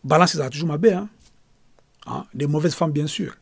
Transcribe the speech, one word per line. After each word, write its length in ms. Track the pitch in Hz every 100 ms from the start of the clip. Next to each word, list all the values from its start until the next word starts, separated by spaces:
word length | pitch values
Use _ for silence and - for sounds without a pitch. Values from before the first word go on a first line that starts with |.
Balance, 320 | 131 156 180 165
ça 80 |
a 40 | 131
toujours 200 | 147 165
ma 100 | 151
baie, 140 | 220
hein. 160 | - 208 _ - _ _ _ _ _ _ _ -
Hein, 180 | 120 -
des 140 | 127 147
mauvaises 280 | 151 160
femmes, 180 | - 165
bien 160 | 147 151
sûr. 260 | - 185 -